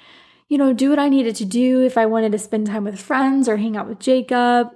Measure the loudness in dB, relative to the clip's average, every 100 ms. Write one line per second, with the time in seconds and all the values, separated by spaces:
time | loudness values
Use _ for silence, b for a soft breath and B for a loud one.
0 | b b b b -4 0 2 2 2 2
1 | 2 2 0 -4 -4 0 2 2 2 2
2 | 0 2 0 -2 -4 -4 -4 -4 -8 -10
3 | -4 -2 0 2 0 0 -2 -6 -8 -6
4 | 0 0 0 0 2 2 0